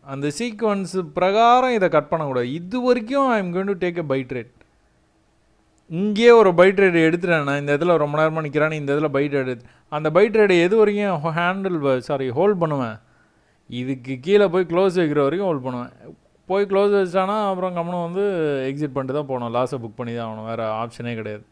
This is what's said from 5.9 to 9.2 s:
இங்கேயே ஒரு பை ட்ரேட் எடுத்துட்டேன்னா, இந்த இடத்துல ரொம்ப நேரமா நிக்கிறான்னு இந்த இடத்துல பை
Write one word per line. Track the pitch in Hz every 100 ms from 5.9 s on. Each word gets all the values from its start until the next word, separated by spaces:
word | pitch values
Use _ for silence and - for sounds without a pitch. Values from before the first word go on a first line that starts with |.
| 165
இங்கேயே | 208 208 240 233
ஒரு | 196 170
பை | 185 196
ட்ரேட் | 190 170 160
எடுத்துட்டேன்னா, | 170 180 165 143 143
இந்த | 143
இடத்துல | 143 175 165
ரொம்ப | 147 147
நேரமா | 156 160 151
நிக்கிறான்னு | 147 156 156
இந்த | 139
இடத்துல | 143 151
பை | 135